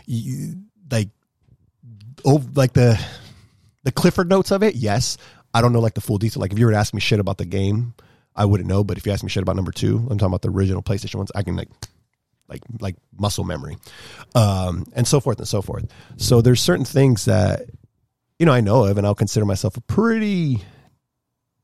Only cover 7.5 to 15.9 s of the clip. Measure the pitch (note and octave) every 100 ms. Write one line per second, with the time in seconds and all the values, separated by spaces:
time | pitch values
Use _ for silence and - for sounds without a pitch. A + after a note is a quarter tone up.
7.5 | G2 G2 G#2+ A#2+ - _ _ _ - G#2
8.5 | G2+ F2+ G2 G2+ F2 G#2 G2 F#2 G2 F#2
9.5 | F#2+ F2 - G#2 A2 A#2 G2+ F#2+ F#2 F#2+
10.5 | F#2 F#2+ F#2 - G2 G2 G2+ G2 G2 F2+
11.5 | F2 - _ - _ _ _ _ _ _
12.5 | D2 - A2+ G2 F2 _ G2 G2+ - F2+
13.5 | D#2 C#2+ - - - - - - A#2+ G#2
14.5 | F#2+ F#2 F2 - B2 A#2 C#3+ C3 G#2 -
15.5 | G#2 - - -